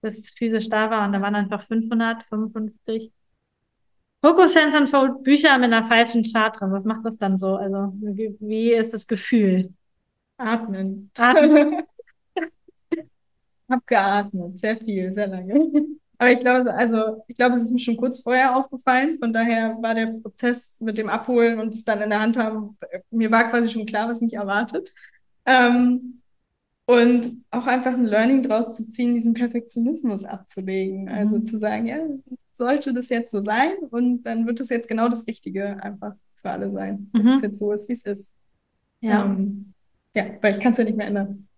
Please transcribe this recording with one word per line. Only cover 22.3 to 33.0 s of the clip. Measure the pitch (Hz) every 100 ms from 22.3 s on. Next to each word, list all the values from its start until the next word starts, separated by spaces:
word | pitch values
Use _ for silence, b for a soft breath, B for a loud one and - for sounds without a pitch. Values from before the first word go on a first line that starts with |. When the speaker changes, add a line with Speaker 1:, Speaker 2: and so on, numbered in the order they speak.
| 233
Speaker 2:
haben, | 220 214 214 - - 185 _
mir | 226 220
war | 226 226
quasi | 240 233
schon | 226 214
klar, | 214 226
was | 233
mich | 233
erwartet. | 220 202 202 226 330 - b b b _ _ -
Ähm, | 254 240 247 247 254 254 - _ _ _ _ _ _ -
und | 240 233 247 233 - _
auch | 240 240
einfach | 254 254
ein | 247 233
Learning | 208 233 269
draus | 240 214 226 -
zu | 220
ziehen, | - 240
diesen | 240 226
Perfektionismus | 226 240 240 233 - 233 320 240 202
abzulegen. | 202 196 - - 190 190 190 190 190
Also | 208 208 214
Speaker 1:
Mhm. |
Speaker 2:
zu | 220 220
sagen, | 208 214 233
ja, | 285 320 269 _ 254 _
sollte | _ 240 285 285
das | 247